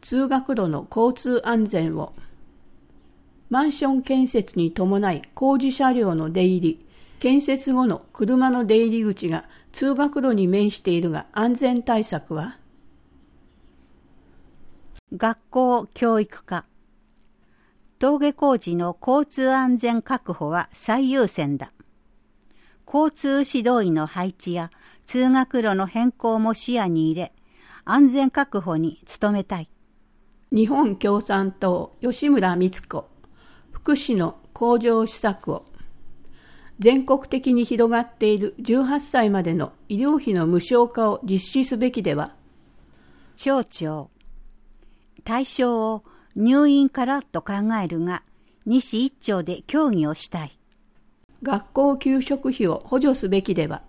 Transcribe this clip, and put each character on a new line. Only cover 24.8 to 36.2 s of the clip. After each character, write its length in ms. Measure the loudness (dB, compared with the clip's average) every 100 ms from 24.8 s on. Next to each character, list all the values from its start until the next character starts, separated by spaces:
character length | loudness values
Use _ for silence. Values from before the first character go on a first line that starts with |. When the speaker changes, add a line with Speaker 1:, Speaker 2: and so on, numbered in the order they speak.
| -20 -20 -8
Speaker 2:
通 240 | 0 4
学 280 | 4 2 0
路 120 | 0
の 120 | 0 -2
変 260 | 0 -2
更 260 | 0 -2 0
も 160 | 0
視 220 | -2 -4 -2
野 100 | 0
に 240 | 0 0
入 40 |
れ、 180 | -2 -8 _ _ _ -20 -20
安 240 | 0 6 6
全 220 | 6 0
確 300 | 0 -2 -4
保 160 | -4 -2
に 260 | -2 -6 -20 -4
努 120 | -2
め 100 | 0
た 180 | -4 -8
い。 100 | -10 _ _ _ _ _ _ _ _
Speaker 1:
日 140 | 2 2
本 300 | 4 2 2
共 240 | 0 0
産 300 | 0 0 0
党、 460 | -2 -2 -2 -6 -6
吉 260 | -6 -2 2
村 260 | 4 4 2
光 140 | 0
子。 380 | -2 -10 -12 -12 -20 -20 -20 -20 -20 -16
福 220 | -8 -2
祉 240 | 0 0 0
の 220 | 0 -4 -20
向 260 | -4 2 2
上 280 | 2 2 0
施 120 | -2
策 340 | -4 -4 -6
を。 120 | -8 -10 -16 -16 -14 -16 -16